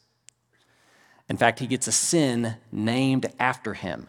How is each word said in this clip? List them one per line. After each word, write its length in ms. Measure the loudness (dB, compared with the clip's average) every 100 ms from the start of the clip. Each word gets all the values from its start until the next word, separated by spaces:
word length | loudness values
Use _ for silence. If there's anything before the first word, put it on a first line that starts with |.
| _ _ -20 _ _ _ _ _ _ _ _ -18 -8
In 80 | 2
fact, 220 | 2 2
he 80 | -2
gets 220 | -2 0
a 40 |
sin 600 | 0 2 2 2 0 -2 -6 -8
named 560 | -4 0 2 2 2 -2 -2
after 340 | -2 -2 -6
him 340 | -8 -8 -8